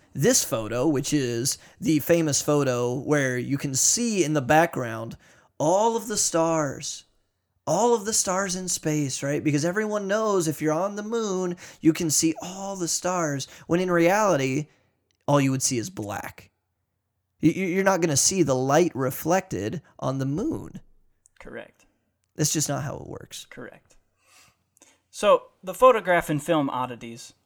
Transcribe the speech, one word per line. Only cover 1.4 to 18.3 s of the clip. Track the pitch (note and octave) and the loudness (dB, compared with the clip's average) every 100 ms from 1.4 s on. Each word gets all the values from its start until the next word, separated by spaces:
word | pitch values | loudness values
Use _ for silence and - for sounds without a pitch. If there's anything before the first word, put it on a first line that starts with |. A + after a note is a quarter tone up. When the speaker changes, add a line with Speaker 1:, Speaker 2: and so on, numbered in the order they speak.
| C3 - - - | -2 -4 -10 -6
Speaker 1:
the | G3+ D3+ | 0 0
famous | - E3+ D#3 C3+ | 2 2 2 0
photo | - D3 C3+ B2 A#2+ | 2 2 2 0 -2
where | C3 C3 D3 C3 B2 | -2 0 0 0 -2
you | B2 C#3 | -2 -4
can | D3 | -2
see | C3 - - A#3+ G#3 | 0 2 2 0 0
in | D3+ | 2
the | D3+ | 0
background | B2 D3+ E3+ - B2 A2+ A#2 - _ _ _ - | 4 4 4 0 -6 -8 -10 -14 _ _ _ -2
all | D3+ F#3+ A3+ A3+ | 2 4 2 0
of | A3 | -2
the | G#3 | -2
stars, | - E3 E3 E3 D3 - - - - _ _ _ _ _ - | 0 0 2 0 -2 -4 -10 -12 -16 _ _ _ _ _ -2
all | E3 A#3 | 2 4
of | A#3 | 2
the | G3+ | 0
stars | A3 - F#3 G3 F3 | -2 0 0 -2 -4
in | F3+ | -6
space, | - D#3 D3+ C#3+ - | -4 -2 0 -2 -4
right? | C#3 D3 | -4 -2
Because | D#3 D3 | 0 2
everyone | D#3+ F#3 G#3+ G#3 F#3+ | 0 -2 -2 -2 -2
knows | G#3+ A3 G3 D#3+ | 0 2 2 0
if | D3 | -2
you're | D3+ | 0
on | D#3 F#3+ G3+ | 0 -2 -6
the | |
moon, | G#3 A#3 A3 F#3 F#3 F3 - - | -6 -4 -2 -2 -2 -6 -12 -2
you | D#3+ | 2
can | D#3 E3+ | 2 0
see | C#3+ D#3+ - | 0 0 -2
all | F3+ F#3+ G3 | -8 -10 -10
the | G3 E3 | -6 -4
stars, | - F3+ F3+ D#3+ C#3 - - - | -4 -2 -2 -2 -4 -8 -12 -2
when | E3+ | 0
in | F#3 | 2
reality, | F3 E3+ G3+ G#3 D3+ C3 C3 D3+ _ _ _ _ _ - | 4 4 4 2 2 0 -2 -6 _ _ _ _ _ 2
all | C#3+ | 2
you | C3+ | 4
would | C3 | 0
see | - A#2+ | -2 -2
is | F#2+ | -4
black. | - G#2 G2+ - - - _ _ _ _ _ _ _ _ _ | -8 -8 -8 -10 -16 -20 _ _ _ _ _ _ _ _ _
You, | D3+ | 0
you, | E3+ F#3+ | 0 -2
you're | F#3 | 0
not | F#3+ F#3+ | 2 2
gonna | E3+ C#3 | 2 2
see | - | 2